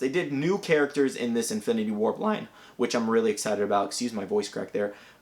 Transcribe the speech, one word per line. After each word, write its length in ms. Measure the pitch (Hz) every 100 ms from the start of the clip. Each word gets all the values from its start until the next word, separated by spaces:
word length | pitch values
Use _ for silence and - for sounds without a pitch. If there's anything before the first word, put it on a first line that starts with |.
They 80 | 135
did 240 | 139 151
new 260 | 139 156 196
characters 580 | - 156 143 147 135 -
in 180 | 120
this 160 | 117 113
Infinity 400 | 110 107 113 107
Warp 280 | 104 110 -
line, 300 | 208 214 - - - -
which 180 | 120
I'm 140 | 123 113
really 220 | 113 113
excited 320 | 104 - 104
about. 240 | 101 101 98
Excuse 260 | - 120
my 120 | 110
voice 240 | 95 104 101
crack 240 | - 98
there. 220 | 107 104 - - -